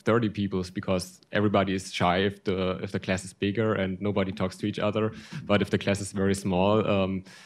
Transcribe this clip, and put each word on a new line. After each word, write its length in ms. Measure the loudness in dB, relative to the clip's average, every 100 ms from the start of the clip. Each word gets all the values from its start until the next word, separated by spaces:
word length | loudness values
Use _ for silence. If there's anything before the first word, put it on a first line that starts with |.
thirty 260 | 2 2 2
people, 340 | -2 -2 -2 -4
because 460 | -6 -2 -2 -4 -14 -6
everybody 420 | 0 2 4 2 0
is 180 | -4
shy 260 | 0 2 4
if 220 | 2 -2 -4
the, 340 | -2 -2 -2
if 120 | -4
the 60 | -6
class 260 | -2 -4 -4
is 80 |
bigger 400 | -4 -2 0 0
and 280 | 0 -2 -2
nobody 300 | -2 0 -2
talks 240 | -2 -4 -2
to 100 | -4
each 140 | -2
other. 320 | 0 0 -2 -4 -12 -8
But 180 | 0 2
if 80 | 2
the 80 | 0
class 220 | 0 0
is 140 | -2
very 200 | 0 0
small, 560 | 2 0 2 4 4 4
um, 360 | 2 2 -2 -8 -20